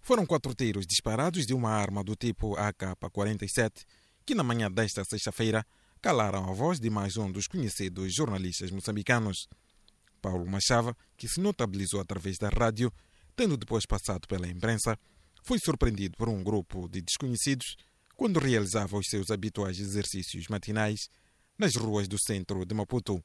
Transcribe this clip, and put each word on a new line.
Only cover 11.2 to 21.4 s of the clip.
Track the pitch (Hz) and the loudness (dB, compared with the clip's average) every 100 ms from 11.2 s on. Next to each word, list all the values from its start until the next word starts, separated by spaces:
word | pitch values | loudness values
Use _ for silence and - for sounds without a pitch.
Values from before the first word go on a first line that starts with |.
| 117 | -6
se | - | 0
notabilizou | 196 202 117 95 95 101 | 0 0 -2 0 -2 -2
através | 90 95 95 95 | -4 -4 -4 -2
da | 104 | 0
rádio, | - 117 110 120 - _ _ - - | 4 2 4 0 -2 _ _ -18 0
tendo | 226 143 | 2 2
depois | - 113 - | 2 0 2
passado | 101 - 92 - | 0 0 -4 -2
pela | 95 90 | -4 -4
imprensa, | 90 113 110 117 107 _ _ _ _ | -2 0 2 0 -2 _ _ _ _
foi | - 247 | -2 0
surpreendido | - 139 123 104 98 - | 2 4 2 2 -4 -2
por | 113 | -2
um | 104 | 0
grupo | 92 104 87 95 90 | 2 0 0 -6 -6
de | 95 | -6
desconhecidos | 87 - 135 117 - 135 - - _ _ _ - | -4 -4 -2 -2 0 0 -4 -12 _ _ _ -2
quando | 247 170 | 2 4
realizava | 139 117 98 107 98 101 | 4 4 2 0 0 -2
os | 95 | -2
seus | 104 95 | -2 -2
habituais | 104 104 - 98 92 | -2 -2 -2 -4 -2
exercícios | 101 101 98 98 90 101 87 | -4 -2 -2 -4 -6 -8 -4
matinais | 104 - 107 107 107 - _ _ _ | -6 -2 0 0 -2 -8 _ _ _